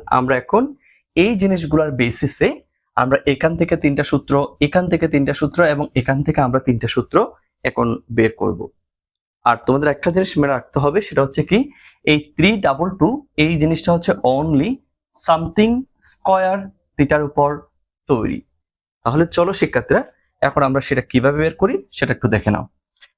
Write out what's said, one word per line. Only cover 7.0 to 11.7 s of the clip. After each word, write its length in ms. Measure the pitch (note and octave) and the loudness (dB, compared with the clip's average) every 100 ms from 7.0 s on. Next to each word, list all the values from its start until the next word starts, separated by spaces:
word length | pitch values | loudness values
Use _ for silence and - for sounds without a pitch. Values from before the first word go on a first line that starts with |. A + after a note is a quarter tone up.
| - E3+ A#3+ - _ _ | 0 0 0 -6 _ _
এখন 220 | B2 - A#2+ - - | -4 -2 -2 -4 -4
বের 220 | A#2 D3 - | 0 0 0
করব। 320 | G2 F#2+ - _ _ _ _ _ _ _ | -6 -4 -10 _ _ _ _ _ _ _
আর 120 | A#2+ A#2 - | 0 0 0
তোমাদের 220 | C3+ D3+ | 2 0
একটা 220 | C#3+ F3+ | 0 0
জিনিস 280 | F3 F#3+ - | 0 -2 0
মনে 160 | C#3+ B2+ | 0 -2
রাখতে 220 | - C#3+ | -2 -2
হবে, 200 | C#3+ F3+ | 0 0
সেটা 220 | G#3 C#3+ | -2 -2
হচ্ছে 200 | C#3 D3+ | -2 -2
কি, 160 | - G3+ C#4+ | 0 0 -2